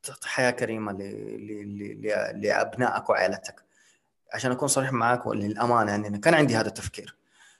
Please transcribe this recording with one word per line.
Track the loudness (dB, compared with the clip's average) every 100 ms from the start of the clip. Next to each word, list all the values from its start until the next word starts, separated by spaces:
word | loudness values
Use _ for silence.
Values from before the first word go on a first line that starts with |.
تعطي | -14 -12 -6
حياة | 2 2
كريمة | 2 -4 -4 -6
ل-، | -6
ل-، | -8 -10 -10 -12 -10 -12 -10 -10
ل-، | -10 -6
ل-، | -2 0 -2 -2
لأبنائك | 0 2 0 0 0 0 2
وعائلتك. | 4 4 0 -10 -18 _ _ _ _ _ _ _
عشان | -4 -2
أكون | 0 0
صريح | 0 0
معاك | 2 2 2 0
وللأمانة، | -2 -2 0 2 4 4
يعني، | 0 -2
أنا | 2
كان | 4
عندي | 6 6 4
هذا | 0
التفكير، | -4 -10 -10 -16 -20 _ _ -20